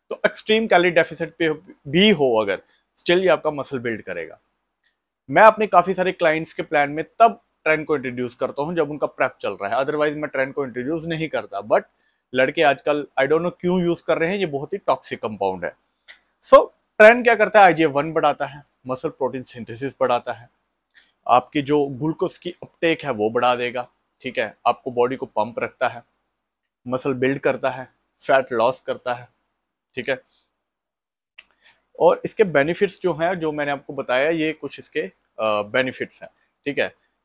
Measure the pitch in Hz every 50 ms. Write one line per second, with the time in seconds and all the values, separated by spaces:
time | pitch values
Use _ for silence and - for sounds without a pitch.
0 | _ - - - - 202 - - - - 214 220 226 220 196 175 175 180 170 170
1 | 160 - 160 143 170 160 - - 170 160 156 - - - - _ - 143 135 175
2 | 202 220 208 143 143 131 117 107 110 98 95 87 - _ _ _ _ _ _ -
3 | - - 175 185 190 180 160 143 - 156 156 143 131 - 143 127 117 123 113 104
4 | 104 - 90 87 82 78 80 - _ _ _ _ _ _ _ _ _ _ _ _
5 | _ _ _ _ _ - 135 170 208 220 214 208 214 202 - 180 175 185 190 180
6 | 185 185 185 - 180 160 156 160 160 - - - 170 - 156 147 143 143 147 151
7 | 160 - _ - 226 233 226 - _ _ _ _ - 160 156 156 156 - 156 139
8 | 123 131 123 123 123 123 - - 135 120 123 - 143 160 180 165 151 143 151 143
9 | 156 - - - 143 131 - _ - - 196 - 101 98 110 123 139 135 147 151
10 | 147 151 147 151 151 139 - 135 131 135 139 147 139 127 110 127 123 135 160 165
11 | 151 170 165 156 160 151 - 123 104 101 - 98 104 110 147 196 202 - _ _
12 | _ _ _ _ _ _ - 127 131 135 151 165 160 143 139 131 - 156 147 147
13 | 139 - _ - 135 135 151 165 170 175 170 - - 175 180 185 175 170 170 -
14 | - - 165 156 165 170 196 208 190 165 139 139 147 - - 208 - - 139 -
15 | - - 135 113 - 113 107 98 98 98 92 92 85 78 - _ _ _ _ _
16 | _ - - _ _ _ _ _ - - - 277 466 - - _ _ _ _ -
17 | 214 214 240 247 240 240 233 214 214 196 - 214 196 180 165 156 165 156 135 139
18 | 147 165 156 160 156 147 139 - 143 135 139 147 143 _ _ _ - 127 127 127
19 | - 156 147 - 135 123 123 131 123 - - 123 110 - 117 113 135 135 - -
20 | 135 123 123 120 - 123 117 113 120 127 _ _ _ _ _ _ _ _ _ -
21 | - _ _ _ _ - 120 123 123 - - 151 139 131 147 147 143 139 139 117
22 | 147 156 160 - 190 165 - - - 143 - _ - - _ _ - 165 160 156
23 | - 143 127 107 104 107 113 123 120 123 123 120 123 123 117 123 120 - _ _
24 | _ _ _ _ - 131 113 131 117 104 - _ - 117 120 - - 131 123 120
25 | 120 123 135 127 - 113 _ 107 107 120 117 127 120 113 - - 131 120 120 120
26 | - _ _ _ _ _ _ _ _ _ _ _ _ _ _ _ - 123 123 127
27 | - 147 135 123 127 131 139 139 - 147 131 120 - 135 127 131 127 - _ _
28 | _ _ _ _ - - 143 135 127 - 127 113 113 123 131 - - - 123 120
29 | - 123 120 120 120 - _ _ _ _ _ _ _ _ _ _ _ _ _ 131
30 | 117 135 135 127 - _ _ _ _ _ _ _ _ _ _ _ _ _ _ _
31 | _ _ _ _ _ _ _ - - _ _ _ _ _ _ _ _ _ _ -
32 | - 170 - - - 165 - - 226 185 147 143 139 156 175 - 208 180 - -
33 | - 185 160 139 165 175 190 175 160 156 151 151 147 143 143 139 - - 147 135
34 | 135 - 123 127 135 156 170 165 156 156 156 - - 139 - - 131 - - 151
35 | 170 190 - _ _ _ _ - 110 110 107 104 104 104 107 131 127 127 123 -
36 | 127 - - - - - - _ _ _ _ _ _ 143 139 131 110 92 - _
37 | _ _ _ _ _